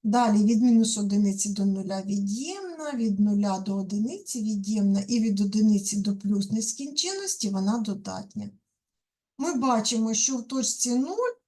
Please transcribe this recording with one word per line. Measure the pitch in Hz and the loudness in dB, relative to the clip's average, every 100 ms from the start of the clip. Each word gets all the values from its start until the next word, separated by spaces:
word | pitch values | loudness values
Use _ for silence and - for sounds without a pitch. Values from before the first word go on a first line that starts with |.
Далі | 220 240 233 208 | 2 2 4 4
від | 208 226 | 4 4
мінус | 247 226 220 214 | 6 6 4 0
одиниці | 202 202 202 196 208 | 0 2 2 0 -2
до | 202 196 | 0 0
нуля | 190 190 196 196 | 0 -4 -6 -2
від'ємна, | 202 196 220 311 392 370 320 302 | -2 -2 -4 -6 -8 -10 -8 -6
від | 254 226 196 | -2 0 2
нуля | 208 202 202 190 | 2 2 0 -2
до | 196 196 | -2 -4
одиниці | 190 202 226 381 - 247 | -2 -4 -4 -6 -10 -6
від'ємна | 214 208 196 220 202 196 | -4 -4 -2 0 2 2
і | 202 240 | 0 0
від | 226 196 | 2 2
одиниці | 196 214 220 208 - 208 | 0 4 4 4 0 -2
до | 202 196 | -2 -2
плюс | 202 202 196 | 0 0 0
нескінченності | 220 220 - 277 302 349 392 392 - 208 | -2 -4 -6 -6 -4 -4 -4 -6 -4 -2
вона | 190 190 233 | 0 0 0
додатня. | 208 196 - 185 - - 104 - _ _ _ _ _ _ _ - | -2 -6 -8 -10 -10 -12 -12 -14 _ _ _ _ _ _ _ -6
Ми | 302 | -4
бачимо, | 269 262 233 208 233 220 | 0 2 2 0 0 0
що | 220 - 254 | 0 0 -2
в | 233 | -4
точці | 262 240 - 247 | -4 -2 -2 0
нуль | 247 285 415 494 480 | 0 0 -2 -2 -4